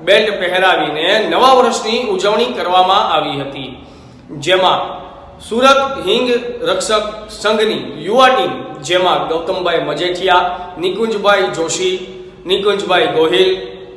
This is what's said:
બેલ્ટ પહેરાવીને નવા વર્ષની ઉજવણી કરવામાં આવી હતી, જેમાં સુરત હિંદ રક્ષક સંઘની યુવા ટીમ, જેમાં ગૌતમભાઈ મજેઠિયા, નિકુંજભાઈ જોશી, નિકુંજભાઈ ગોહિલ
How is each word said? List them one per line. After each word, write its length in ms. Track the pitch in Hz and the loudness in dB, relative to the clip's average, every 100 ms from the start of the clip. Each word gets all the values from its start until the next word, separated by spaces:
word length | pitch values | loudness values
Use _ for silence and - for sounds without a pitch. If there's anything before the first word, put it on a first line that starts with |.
બેલ્ટ 360 | 160 208 220 190 | 4 4 4 -2
પહેરાવીને 880 | 180 180 190 160 156 151 170 214 190 | -2 2 2 2 0 -2 0 0 2
નવા 240 | 170 254 | 2 6
વર્ષની 500 | 254 240 226 220 233 | 6 4 0 -2 -2
ઉજવણી 420 | 247 185 196 214 240 | -2 -2 0 0 0
કરવામાં 640 | - 175 180 185 196 - | -2 0 2 4 2 2
આવી 300 | 160 151 139 | 0 -2 -6
હતી, 440 | 139 139 135 127 - - - - - 156 | -8 -10 -12 -14 -18 -20 -20 -20 -16 -8
જેમાં 420 | 139 185 185 147 - - - - - - - | 0 2 4 0 -4 -10 -14 -18 -20 -20 -6
સુરત 580 | 226 262 269 269 269 175 | 2 4 4 2 -4 -2
હિંદ 220 | 226 254 240 - - | 0 2 -2 -2 -6
રક્ષક 680 | 165 190 - 214 - - - | -2 -2 0 -2 -2 -10 -14
સંઘની 760 | - 202 220 214 214 - - 170 | -6 -2 0 0 -2 -8 -10 -2
યુવા 220 | 233 262 | 4 4
ટીમ, 540 | 254 185 - - - | 4 0 -4 -10 -12
જેમાં 460 | 143 180 180 147 - | -2 0 2 0 0
ગૌતમભાઈ 520 | 160 165 185 175 165 | -4 -2 -2 0 -2
મજેઠિયા, 800 | 147 151 180 175 190 180 180 - - - | -2 -4 -4 -2 2 2 2 -4 -10 -6
નિકુંજભાઈ 600 | 180 196 226 214 196 202 | -6 -2 -2 0 2 2
જોશી, 840 | 185 165 165 - 185 185 - - - - 165 | 2 -2 -4 -2 -2 -2 -8 -14 -18 -16 -4
નિકુંજભાઈ 600 | 196 202 196 175 180 156 | -2 0 -2 0 2 2
ગોહિલ 600 | 156 160 185 185 185 - - - | 2 2 4 2 2 -6 -14 -18